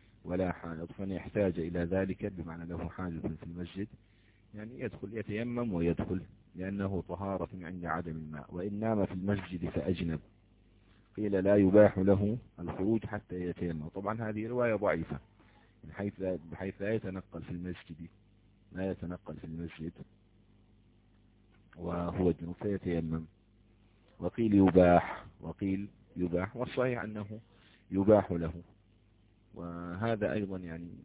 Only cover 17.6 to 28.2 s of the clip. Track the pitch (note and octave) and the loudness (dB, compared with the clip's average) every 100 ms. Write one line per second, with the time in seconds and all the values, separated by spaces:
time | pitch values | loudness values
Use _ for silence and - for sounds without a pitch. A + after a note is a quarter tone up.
17.6 | F2+ F2 - E2 E2 - _ _ _ _ | -8 -10 -12 -14 -16 -18 _ _ _ _
18.6 | - F#2 F#2+ F2 E2+ F2+ - D2+ D#2+ D#2+ | -16 -6 -4 -4 -6 -10 -12 -12 -10 -8
19.6 | E2+ - D#2+ - - _ _ _ _ - | -10 -8 -10 -10 -18 _ _ _ _ -20
20.6 | - - - _ _ _ _ _ _ - | -20 -20 -20 _ _ _ _ _ _ -20
21.6 | - D#2+ E2+ F2 F2 F2 F2+ D#2+ E2+ F2+ | -20 -10 -6 -4 -2 2 2 2 -4 -6
22.6 | G#2 G2 F#2 E2+ D#2+ D#2+ D#2+ _ _ _ | -4 -4 -2 -2 -2 -4 -6 _ _ _
23.6 | - - - _ _ - F2 - A2+ G2+ | -20 -20 -20 _ _ -6 -6 0 4 8
24.6 | F#2+ F2 F2+ F2 - - - - D#2+ - | 8 10 10 8 6 -8 -12 -16 -12 -6
25.6 | G2 G2 G2+ - - - F2 F2 G2 A#2 | -2 -2 -4 -12 -14 -4 -2 0 -2 -4
26.6 | B2 - B2+ A#2+ G#2+ G#2+ G2+ G#2+ - - | -6 0 0 0 -6 -8 -10 -12 -18 -20
27.6 | - - - F#2 G2 G#2 | -20 -20 -4 2 8 8